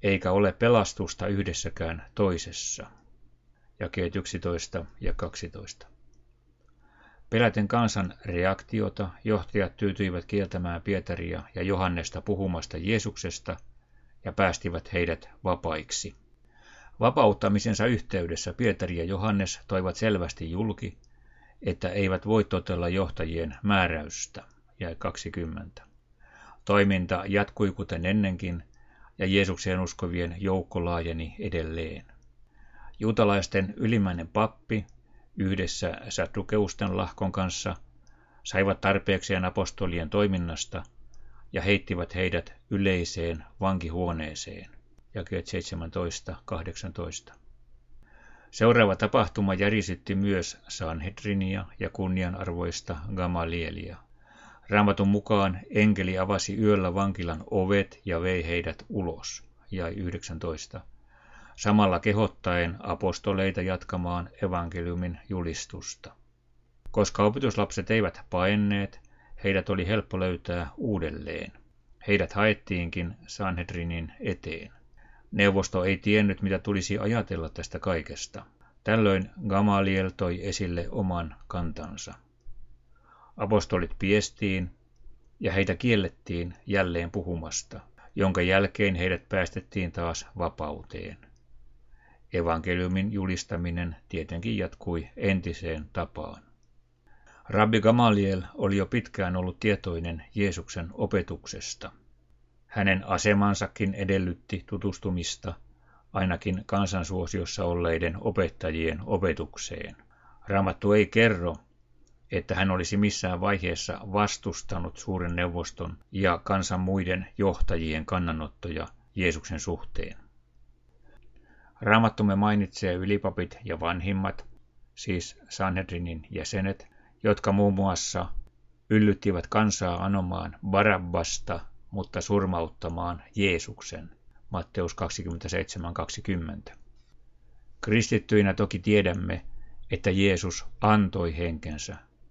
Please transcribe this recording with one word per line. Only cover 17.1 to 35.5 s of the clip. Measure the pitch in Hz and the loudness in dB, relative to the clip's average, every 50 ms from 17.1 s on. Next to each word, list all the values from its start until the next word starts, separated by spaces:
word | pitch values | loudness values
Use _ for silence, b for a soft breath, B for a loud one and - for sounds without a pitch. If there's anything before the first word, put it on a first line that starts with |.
| 123 151 131 107 98 - - 101 101 101 - 120 107 - 107 | 6 6 6 6 6 4 2 2 2 2 2 0 0 2 2
yhteydessä | 120 123 104 - - - 95 87 82 85 82 - 92 85 | 2 2 0 0 -2 -2 -2 -2 -2 -4 -4 -6 -6 -4
Pietari | - 120 110 92 - 95 87 90 85 | 0 2 2 2 0 -2 -4 -2 -4
ja | 82 | -2
Johannes | 87 98 90 101 110 104 98 95 90 - - - - | -2 -2 0 0 2 2 2 0 -2 -4 -8 -6 -2
toivat | 98 92 92 92 85 | -2 0 0 -2 -2
selvästi | - 110 113 104 92 87 80 - - 85 82 | 0 2 2 2 2 0 -2 -4 -8 -6 -4
julki, | 85 92 110 110 98 - - 107 - - b b b b b b b b b b b b | -2 -2 -2 -2 -4 -4 -8 -10 -10 -14 b b b b b b b b b b b b
että | - - 87 - - 90 | -4 -4 -2 -2 -4 -2
eivät | 90 101 98 92 92 90 - | 0 2 2 2 2 0 0
voi | 104 110 110 101 | 2 2 2 4
totella | - - 92 85 - 95 85 87 87 | 2 0 -2 -2 -2 -2 -2 0 0
johtajien | 90 95 95 - - - 82 80 80 82 82 78 71 - - | 0 0 0 -2 -2 -4 -4 -4 -2 -4 -4 -4 -6 -4 0
määräystä. | 101 101 95 92 85 82 80 76 78 - - - - - - - - - - _ _ _ - | 2 4 4 4 2 0 -4 -6 -8 -10 -10 -12 -12 -12 -16 -18 -18 -20 -20 _ _ _ -10
Jae | - 82 82 | -8 -8 -8
kaksikymmentä. | - - 90 82 - - - - 92 85 80 80 80 80 87 - - - - _ _ _ _ B B B B B B B B B B - | -6 -6 -6 -6 -8 -10 -8 -6 -6 -6 -6 -8 -10 -12 -14 -16 -20 -20 -20 _ _ _ _ B B B B B B B B B B -2
Toiminta | - 101 101 101 98 98 92 90 87 92 87 92 101 | 2 4 6 6 6 4 2 2 0 -2 -2 -2 0
jatkui | 98 101 101 - - - 107 95 | 2 2 2 0 0 0 0 0
kuten | 90 - 90 - 95 82 85 | 0 -2 -6 -4 -4 -2 0
ennenkin, | 90 101 107 101 98 92 87 - 90 87 82 - b b b b b b b b b b - | 2 4 4 4 2 0 -2 -4 -4 -4 -6 -8 b b b b b b b b b b -2
ja | 95 | 0
Jeesukseen | 92 95 98 98 92 90 - - 92 92 92 | 4 4 4 4 4 0 -2 -2 0 0 0
uskovien | 92 85 - - - 87 87 87 87 85 82 90 | 0 -2 -4 -4 -4 -4 -2 -2 -2 -2 -4 -4
joukko | 95 95 92 95 87 - - 92 85 | -2 0 0 0 -2 -2 -4 -2 0
laajeni | 87 87 85 82 85 82 82 82 78 - - | 0 0 -2 -2 -4 -4 -4 -6 -8 -8 -8
edelleen. | - - 87 85 80 80 80 85 82 80 80 78 - - - - - - - - b b b b b b b b b b b - | -6 -4 -2 -2 -4 -4 -4 -6 -6 -8 -10 -12 -14 -18 -20 -20 -20 -20 -20 -20 b b b b b b b b b b b -2
Juutalaisten | 104 110 110 113 113 101 101 98 92 - - 101 95 98 104 - | 0 2 4 4 4 4 4 2 0 0 0 0 0 0 -2 -2
ylimmäinen | 131 110 117 113 98 95 90 85 80 - | 0 2 2 4 2 2 0 -2 -6 -2
pappi | - 107 113 110 - - - - 117 107 104 - - - b b b b b b - - | 0 0 0 0 -2 -8 -6 -4 -4 -4 -4 -6 -12 -20 b b b b b b -6 -2
yhdessä | 98 92 | 0 0